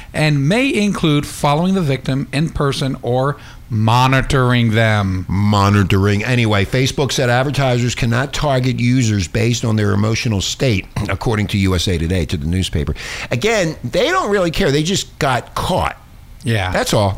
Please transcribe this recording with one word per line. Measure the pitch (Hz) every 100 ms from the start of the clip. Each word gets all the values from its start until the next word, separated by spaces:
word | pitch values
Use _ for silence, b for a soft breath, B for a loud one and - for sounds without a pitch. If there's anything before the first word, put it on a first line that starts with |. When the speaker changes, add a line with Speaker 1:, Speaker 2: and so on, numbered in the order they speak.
| B
Speaker 1:
and | 160 151 147 139
may | 220 269
include | 233 208 175 165 147 143
following | - 147 147 180 190
the |
victim | 151 127 - 135 143
in | 135 156
person | - 143 131 135 127
or | 120 123 139 139 B B -
monitoring | 110 110 123 131 135 123 139 123 123 117
them. | 107 110 107 98 92 87
Speaker 2:
Monitoring. | 95 104 104 98 101 92 98 101 101
Anyway, | 113 123 113 101 98
Facebook | 127 131 - 135
said | - 123
advertisers | 120 139 135 135 123 120
cannot | - 117 117 139
target | - 151 131 127 120
users | 120 131 113 104 90
based | 110 113 117
on | 117 110
their | 104
emotional | 98 107 113 120 101
state, | - - 135 95 - -
<clears throat> | 95
according | 95 127 107 101
to | 104
U | 95 90
S | -
A | 85
Today, | 80 92 78
to | 87
the | 73
newspaper. | 90 87 82 71 73 B B B
Again, | 123 208 226 165 -
they | 120 170 262
don't | 381 277
really | 202 175
care. | 156 185
They | 143
just | 156 190 - -
got | 143 120 -
caught. | - - 185 - - - - - -
Speaker 1:
Yeah. | 117 110 92
Speaker 2:
That's | 170 247 123
all. | 101